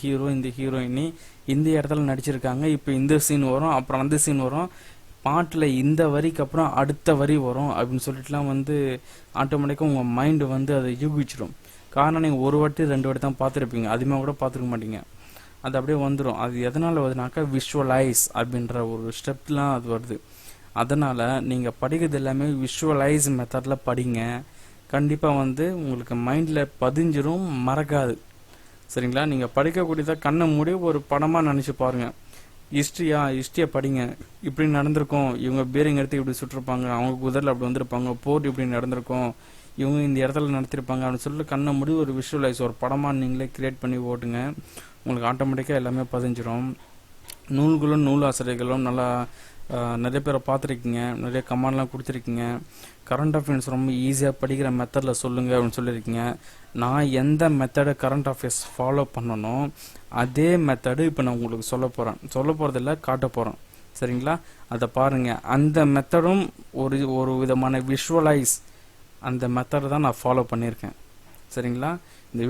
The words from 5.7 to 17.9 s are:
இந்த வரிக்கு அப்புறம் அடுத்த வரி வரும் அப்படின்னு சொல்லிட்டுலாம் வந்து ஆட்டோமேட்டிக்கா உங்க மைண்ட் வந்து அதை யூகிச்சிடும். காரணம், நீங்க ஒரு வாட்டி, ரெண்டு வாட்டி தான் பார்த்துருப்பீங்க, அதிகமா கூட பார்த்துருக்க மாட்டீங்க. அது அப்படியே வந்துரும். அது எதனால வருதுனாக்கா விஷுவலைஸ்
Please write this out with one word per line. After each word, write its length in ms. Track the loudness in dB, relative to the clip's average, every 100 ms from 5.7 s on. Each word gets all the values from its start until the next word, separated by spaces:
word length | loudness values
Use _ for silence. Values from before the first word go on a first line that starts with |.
| 4
இந்த 200 | 4 4 4
வரிக்கு 280 | 4 0 0
அப்புறம் 240 | -2 2 2 2
அடுத்த 340 | 0 2 4 4
வரி 160 | 4 4 2
வரும் 240 | 0 0 0
அப்படின்னு 280 | 0 -2 -4
சொல்லிட்டுலாம் 440 | -8 -6 -2 0
வந்து 240 | -2 0 0 0 -4 -10 -20 -10 -4
ஆட்டோமேட்டிக்கா 480 | 0 0 0 0 2
உங்க 140 | 2 2 2
மைண்ட் 260 | 4 4 2
வந்து 200 | 0 0 0
அதை 120 | 0 -2
யூகிச்சிடும். 520 | 0 0 -2 -6 -10 -12 -20 -20 -6 2
காரணம், 280 | 2 4 2
நீங்க 120 | 2 2
ஒரு 120 | 4
வாட்டி, 280 | 2 2 2
ரெண்டு 160 | 2 0
வாட்டி 140 | 0
தான் 160 | -2 0
பார்த்துருப்பீங்க, 460 | -2 0 -2 -2 0
அதிகமா 240 | 0 0 0
கூட 120 | -2 -2
பார்த்துருக்க 300 | -4 -2 -4
மாட்டீங்க. 260 | -4 -6 -8 -12 -20 -20 -20 -20 -10 -4
அது 100 | -2
அப்படியே 200 | 0 0
வந்துரும். 340 | 2 0 0 -2
அது 180 | -2 -2 -2
எதனால 340 | 0 0 2
வருதுனாக்கா 380 | 0 -2 -4 -2 -2 -2
விஷுவலைஸ் 680 | -2 -2 2